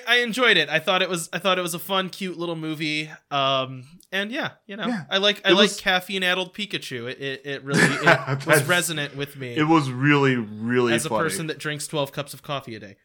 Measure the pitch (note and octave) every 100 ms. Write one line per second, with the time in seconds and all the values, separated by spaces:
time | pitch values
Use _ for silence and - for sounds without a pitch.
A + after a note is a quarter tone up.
0 | A3+ A#3+ A#3+ A3+ A#3+ F#3 D3 D#3 D#3 F#3
1 | F#3 F3+ D#3+ F3 G3 F#3 F3+ E3+ F#3 F#3+
2 | F#3 - F#3+ D#3+ E3+ E3 D#3 D#3 D#3+ D3+
3 | D#3 D#3 - C#3+ C3+ C3+ C3 C3 C3 F3
4 | - F#3+ G3+ C#4 A3 - - G3+ G#3 A3+
5 | D3 G3 G#3 G3+ F#3+ F#3+ G3+ - G3+ F#3
6 | F#3 G3 F#3 F#3 F3+ - G3+ D#3 - B2+
7 | A#2 C3 C3+ C3+ C#3+ C3+ C3+ D3+ C#3+ C#3
8 | D3+ E3 - C3+ E3 D#3 C#3+ F3 E3+ D#3
9 | C#3+ C3+ C#3+ C#3 B2+ B2 D#3 E3 C3+ B2
10 | C#3 C#3+ C3+ B2+ G#2+ G#2+ A2+ B2 A#2+ A#2
11 | - A2 D#3+ - D#3+ D3 D#3 D3 - D#3
12 | C#3 - C#3+ C3+ - C#3 B2+ G#2+ G2 G2